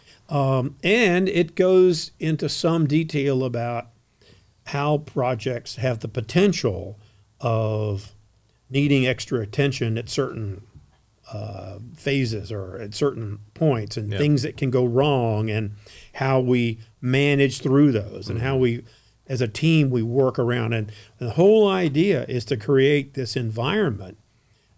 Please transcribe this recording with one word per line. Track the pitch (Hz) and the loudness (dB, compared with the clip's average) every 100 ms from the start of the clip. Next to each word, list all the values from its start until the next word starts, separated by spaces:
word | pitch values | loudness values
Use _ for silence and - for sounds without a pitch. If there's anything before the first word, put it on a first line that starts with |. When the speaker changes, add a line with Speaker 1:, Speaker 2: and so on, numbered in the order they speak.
| _ _ - | _ _ -4
Speaker 1:
Um, | 143 135 135 135 - | -2 0 0 -2 -4
and | 170 226 208 180 190 | 0 2 4 2 2
it | 170 165 - | 0 0 2
goes | 185 185 185 160 - - | 4 6 6 2 -6 -6
into | 156 156 151 | -2 -2 -2
some | - 165 165 147 | -2 0 2 2
detail | 160 160 147 139 131 | 2 0 -2 0 0
about | 131 120 120 120 - _ _ _ _ _ _ _ - | -2 -4 -4 -6 -10 _ _ _ _ _ _ _ -8
how | 143 147 147 | -2 0 0
projects | 151 - 123 120 127 120 - - | -2 -2 -2 -2 -4 -6 -8 -4
have | 127 117 | -2 -2
the | 113 | -6
potential | 123 110 175 202 - 120 92 92 - - _ _ _ | -8 -2 2 2 2 -2 -4 -8 -14 -20 _ _ _
of | 120 113 110 107 107 98 - - _ _ _ _ - | -2 0 0 -2 -2 -4 -8 -20 _ _ _ _ -6
needing | 135 147 139 127 | 0 2 2 2
extra | 120 - 120 | -2 -4 -4
attention | 104 - 143 127 113 113 | -2 0 0 0 -2 -4
at | 113 | -4
certain, | - 131 - 104 95 - - - _ _ _ - | -4 -4 -6 -8 -10 -16 -20 -20 _ _ _ -16
uh, | 104 104 101 98 98 120 82 | -12 -10 -12 -14 -16 -18 -8
phases | 143 139 120 110 85 | -2 -2 -2 -4 -6
or | 104 95 92 | -8 -8 -12
at | 104 - | -12 -2
certain | 143 110 107 104 - | -2 -2 -8 -10 -14
points | - 160 120 104 117 | -2 0 0 -4 -8
and | 104 | -4
Speaker 2:
Yep. | 101 | 0
Speaker 1:
things | 147 143 | 2 2
that | - - | 0 -4
can | 135 | 0
go | 127 123 | 2 2
wrong | 120 147 135 113 107 110 | 2 2 2 0 0 -2
and | 107 104 104 - - - | -4 -6 -10 -18 -20 -18
how | - 135 131 | -4 0 0
we | 127 123 117 113 - _ | 2 2 0 -4 -12 _
manage | 127 131 143 139 139 - | -2 2 2 4 2 0
through | 131 135 147 | 2 6 6
those | 110 104 98 101 | 4 -2 -10 -8
and | 113 | -4
how | 131 | -2
Speaker 2:
Mm-hmm. | 135 | 2
Speaker 1:
we, | 123 117 110 _ _ _ - | 2 0 -8 _ _ _ -8
as | 123 | -4
a | 117 | -4
team, | - 160 160 135 | 0 2 4 4
we | 123 | 0
work | 113 131 131 127 | 0 2 2 2
around. | 120 120 113 | 0 0 -2
And | 117 107 - - - | -2 -4 -12 -20 -10
the | 120 | -4
whole | 127 196 220 202 | 2 6 6 4
idea | 190 170 139 196 156 120 | 2 0 2 2 0 -2
is | 123 - | -6 -4
to | 120 | -4
create | - 135 135 147 139 135 | 2 4 4 2 -2 -8
this | 123 131 | -6 -4
environment | 117 110 127 208 175 98 92 - _ _ _ _ _ | -4 -4 -2 0 -2 -4 -10 -18 _ _ _ _ _